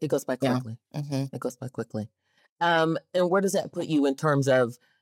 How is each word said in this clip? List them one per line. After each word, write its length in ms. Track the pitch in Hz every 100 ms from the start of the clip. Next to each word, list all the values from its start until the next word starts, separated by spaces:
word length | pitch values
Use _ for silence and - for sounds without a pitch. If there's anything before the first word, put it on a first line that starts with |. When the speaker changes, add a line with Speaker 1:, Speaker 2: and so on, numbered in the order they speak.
Speaker 1:
It 60 | 156
goes 160 | 143
by 120 | - 127
Speaker 2:
Yeah. 120 | 135
Speaker 1:
quickly. 240 | 127 120 113 _ 151
Speaker 2:
Mm-hmm. 280 | 147 139 135
Speaker 1:
It 60 | 131
goes 160 | 127 -
by 120 | 131
quickly. 400 | - 113 107 104 _ _ _ _ _
Um, 360 | 170 165 160 160 -
and 140 | 185 180
where 100 | 190
does 100 | 190
that 180 | 185 -
put 140 | 180 160
you 180 | 156 139
in 80 | 135
terms 320 | 156 143 135
of 300 | 131 120 117 _ _